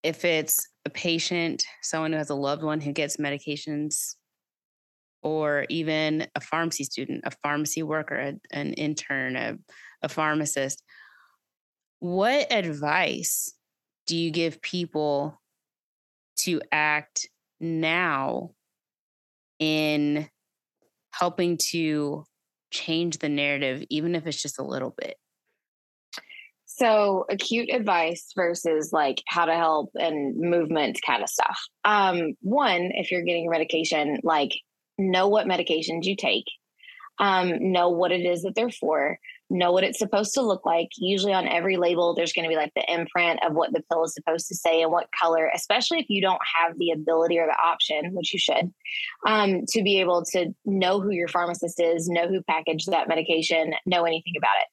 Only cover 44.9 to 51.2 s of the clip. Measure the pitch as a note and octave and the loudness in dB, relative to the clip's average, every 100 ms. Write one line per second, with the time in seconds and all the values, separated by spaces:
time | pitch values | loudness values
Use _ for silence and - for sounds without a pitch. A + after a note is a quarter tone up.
44.9 | E3+ - - E3+ E3 D#3+ - - G#3+ A#3 | 2 -2 0 2 4 2 0 0 0 2
45.9 | E4 B3 G3+ F#3+ F3+ - E3 E3+ E3 E3+ | -2 0 2 2 2 0 2 2 2 0
46.9 | D#3+ D#3 D#3+ E3+ E3+ D#3+ - E3 E3 - | 0 2 4 4 4 2 4 2 2 0
47.9 | D#3 E3+ F#3 D#3 F#3+ - - F3+ _ - | -2 -2 -4 -4 -2 2 2 0 _ -12
48.9 | - - - - G#3+ G3+ F#3 - A3+ G3+ | -10 -10 -2 2 4 4 2 0 0 4
49.9 | G3 F3+ F3 E3+ F#3 E3+ - G#3+ G3 F3+ | 4 4 2 2 0 -2 -4 -2 2 4
50.9 | G3 G3 F3+ | 2 2 0